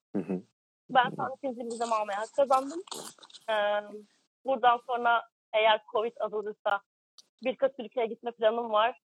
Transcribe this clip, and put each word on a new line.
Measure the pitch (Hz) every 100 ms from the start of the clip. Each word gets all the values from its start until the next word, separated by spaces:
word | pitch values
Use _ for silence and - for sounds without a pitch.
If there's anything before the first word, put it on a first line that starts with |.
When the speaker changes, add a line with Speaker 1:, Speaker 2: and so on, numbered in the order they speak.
| _ 202
Speaker 1:
Hı |
hı. | 165 185 - _ _ _ -
Speaker 2:
Ben | 254 240 -
şu |
an | 254 -
ikinci | 269 233 233
vizemi | 233 233
almaya | 220 208 202
hak | 220 -
kazandım. | 269 262 277 330 - - - - - - -
Ee, | 214 208 208 208 208 208 _ _ _
buradan | 247 269 247 240 247
sonra | 240 240 233 - _ _
eğer | 220 220 214 -
covid | 233 233 -
azalırsa | 214 214 202 214 208 202 _ _ _ _ _ _
birkaç | 240 208 269 262
ülkeye | 220 254 226
gitme | 226 240
planım | 233 220 233 233
var. | 208 226 240 _